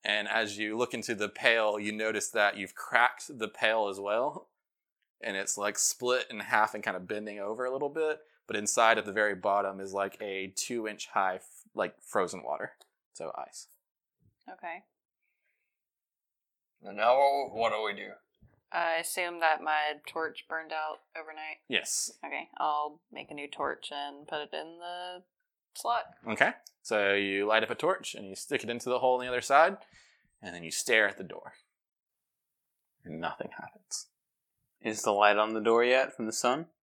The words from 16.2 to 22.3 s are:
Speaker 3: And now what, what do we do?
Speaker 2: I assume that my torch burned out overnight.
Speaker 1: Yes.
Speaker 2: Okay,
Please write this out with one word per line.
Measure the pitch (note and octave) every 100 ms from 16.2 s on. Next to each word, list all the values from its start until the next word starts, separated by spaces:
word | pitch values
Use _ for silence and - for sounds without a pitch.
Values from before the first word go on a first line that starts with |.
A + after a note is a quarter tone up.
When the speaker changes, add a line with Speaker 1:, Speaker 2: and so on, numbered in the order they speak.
| _ _ _ _ _ _
Speaker 3:
And | F#2+ G2+
now | A2 B2+
what, | C#3 C#3 - A2
what | A2+
do | G#2+
we | G#2+
do? | G2+ G2+ - _ _ - _ _
Speaker 2:
I | E3+ E3+ E3
assume | E3+ - F3 E3+
that | E3 D#3
my | D#3 D3+ D3+ D3 -
torch | - D#3+ D#3+ -
burned | D#3+ D#3+
out | D#3 D#3 D#3 _ E3
overnight. | D#3 D#3 D#3 D#3 _
Speaker 1:
Yes. | A#2+ - - - -
Speaker 2:
Okay, | D3